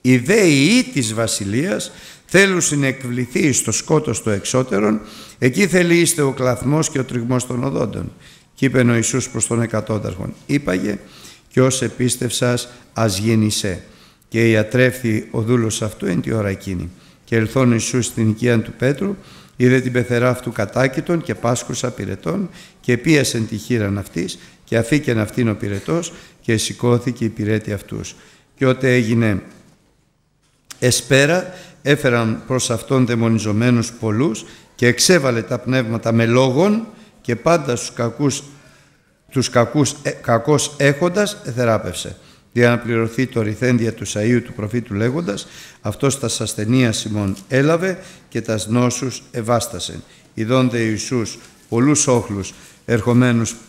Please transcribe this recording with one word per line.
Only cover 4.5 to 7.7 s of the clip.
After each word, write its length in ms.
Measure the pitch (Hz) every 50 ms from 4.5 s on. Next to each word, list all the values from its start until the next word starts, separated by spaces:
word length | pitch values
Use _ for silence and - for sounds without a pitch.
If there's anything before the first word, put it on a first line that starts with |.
| - 131 131 131 - - 214 104 110 110 - - - - - - - -
εκεί 280 | 120 131 127 180 208
θέλει 320 | 170 170 185 175 170 170 170
είστε 220 | 170 160 - -
ο 100 | 143 135
κλαθμός 580 | 127 135 127 127 120 117 - 127 147 160 151 -
και 100 | - 135
ο 40 | 127
τριγμός 440 | - 117 123 117 120 127 123 123
των 160 | - 127 120 127
οδόντων». 480 | 139